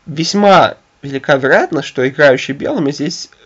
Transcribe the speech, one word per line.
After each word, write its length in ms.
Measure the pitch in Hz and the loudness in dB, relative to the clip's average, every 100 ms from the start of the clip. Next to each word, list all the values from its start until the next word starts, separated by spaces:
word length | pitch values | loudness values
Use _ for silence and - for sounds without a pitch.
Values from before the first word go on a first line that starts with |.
весьма 720 | - 160 165 202 202 185 117 - _ _ | -12 -6 -4 2 4 6 4 -2 _ _
велика 340 | 139 135 - 139 | -10 -6 0 0
вероятность, 520 | 131 175 - 151 - | 2 2 0 -4 -6
что 200 | - 131 | -4 -4
играющий 460 | 127 147 131 - | 2 4 4 -2
белыми 380 | 139 - 269 143 | -8 -6 -4 -4
здесь, 360 | 147 151 175 - _ | -4 -8 -8 -16 _